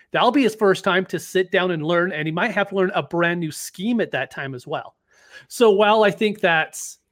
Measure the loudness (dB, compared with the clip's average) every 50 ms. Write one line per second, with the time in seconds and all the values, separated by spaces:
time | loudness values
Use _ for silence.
0 | _ _ -2 2 2 2 4 2 2 0 0 2 2 2 2 2 0 0 0 0
1 | 0 -2 -6 -8 -8 -4 -2 -2 -2 0 0 0 0 0 -2 -2 -2 0 0 0
2 | 0 0 -2 -4 -4 -4 -2 -2 -2 -2 0 -2 -2 -2 0 0 0 0 0 -2
3 | -4 -4 -2 0 0 0 0 -2 -4 -6 -8 -10 -14 -14 -12 -6 -4 -2 -2 -2
4 | -2 -2 -4 -6 -6 -8 -10 -12 -12 -10 -12 -12 -10 -10 -10 -10 -10 -12 -18 _
5 | _ _ _ _ _ _ -20 -20 -20 _ 0 4 4 4 6 6 4 4 6 6
6 | 4 4 2 2 0 -2 0 0 0 2 2 2 0 -2 -6 -12 -14 -14 -16 -20
7 | _ _